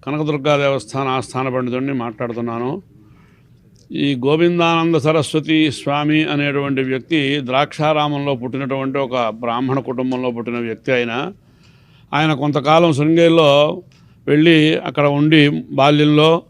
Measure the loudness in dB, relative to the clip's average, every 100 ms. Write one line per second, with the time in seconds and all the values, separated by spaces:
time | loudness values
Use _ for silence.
0 | -8 -6 -4 -2 0 0 2 -2 -6 -6
1 | -4 -4 -4 -6 -4 -4 -4 -4 -4 -4
2 | -6 -8 -8 -6 -6 -6 -6 -6 -12 -20
3 | -20 -20 _ _ _ _ _ _ _ -4
4 | -2 -2 0 2 2 2 0 2 2 0
5 | 2 0 0 -4 0 2 2 -2 -4 -2
6 | 0 0 0 -2 -2 -2 -2 -2 -2 -4
7 | -2 -2 0 -2 -2 0 0 0 0 0
8 | 0 -2 -4 -4 -6 -6 -6 -4 -4 -4
9 | -4 -2 -4 -4 -4 -4 -2 -2 -4 -4
10 | -4 -2 -4 -4 -6 -6 -6 -8 -2 -2
11 | -2 -4 -8 -10 _ _ _ _ _ _
12 | _ -2 0 0 0 -2 2 4 4 2
13 | 2 4 4 6 4 4 2 -2 -12 _
14 | _ _ -2 2 6 6 4 0 -4 -2
15 | 0 2 4 6 4 2 -6 2 4 4
16 | 4 4 4 2 -2